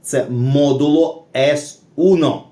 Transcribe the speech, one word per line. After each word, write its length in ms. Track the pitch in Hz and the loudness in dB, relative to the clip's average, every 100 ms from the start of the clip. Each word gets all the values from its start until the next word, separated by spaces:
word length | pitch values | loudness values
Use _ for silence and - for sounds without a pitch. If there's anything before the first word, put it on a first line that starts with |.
Це 240 | - 135 120 | -4 -4 -4
модуло 920 | 123 127 139 143 127 147 156 165 - - 131 | -2 0 2 2 0 2 2 0 -4 -10 -2
С 420 | 139 147 - - _ - | 0 0 -6 -20 _ -2
уно. 460 | 175 180 143 - - | 2 2 0 -2 -12